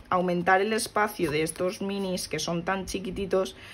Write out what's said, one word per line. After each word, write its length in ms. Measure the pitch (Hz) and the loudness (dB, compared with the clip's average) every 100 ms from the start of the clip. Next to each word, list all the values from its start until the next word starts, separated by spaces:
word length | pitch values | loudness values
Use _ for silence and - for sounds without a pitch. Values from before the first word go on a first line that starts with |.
| - | 0
aumentar 520 | 180 180 175 175 190 | 2 2 2 6 6
el 120 | 214 | 4
espacio 580 | 214 214 214 214 214 165 | 0 0 0 0 0 0
de 100 | 151 | 2
estos 400 | 160 - 180 - | 0 0 -2 -2
minis 460 | 196 202 196 180 - | -4 -2 -2 -4 -4
que 120 | 156 | -4
son 240 | 165 170 | -2 -2
tan 220 | 170 190 180 | -2 -2 -2
chiquititos, 680 | 196 190 175 196 185 190 - - | -6 -6 -6 0 0 0 -6 -16